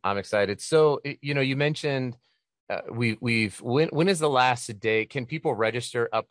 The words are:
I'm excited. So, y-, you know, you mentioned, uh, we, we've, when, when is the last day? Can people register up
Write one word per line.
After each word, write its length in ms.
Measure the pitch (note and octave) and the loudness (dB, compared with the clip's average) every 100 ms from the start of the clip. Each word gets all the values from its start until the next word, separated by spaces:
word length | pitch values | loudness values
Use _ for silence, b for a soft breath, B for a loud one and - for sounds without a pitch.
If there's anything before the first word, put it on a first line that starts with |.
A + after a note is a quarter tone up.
I'm 160 | F#2+ G2+ | -4 -4
excited. 420 | F#2+ G#2 G2 G#2 | 0 0 0 -2
So, 400 | - D#3 D3+ C#3+ | 0 4 4 2
y-, 140 | C#3+ - | -4 -8
you 120 | C#3+ | -4
know, 80 | C#3 | 0
you 140 | C3+ C3+ | 0 2
mentioned, 640 | D3 D#3 D3 C3+ B2+ A#2+ _ _ _ _ - | 0 0 -2 -2 -4 -8 _ _ _ _ -10
uh, 120 | F#2+ - | -8 -6
we, 260 | A#2 A#2 G#2+ | -2 -2 0
we've, 400 | A#2+ A2+ G#2 - | 0 0 0 -4
when, 260 | A#2+ C3 E3 | -2 0 0
when 200 | D3 F#3 | 2 0
is 100 | F3 | 2
the 100 | D3+ | 2
last 380 | C3 B2+ B2 - G#2 | 4 4 2 -4 -4
day? 260 | A2 A2 G#2+ | 0 2 0
Can 200 | C#3 B2 | -4 -6
people 300 | D#3 D#3 G#2+ | -4 -2 0
register 520 | A2 A#2 A#2+ A#2+ A#2 | 0 0 -4 -2 -2
up 160 | A2 - | -2 -4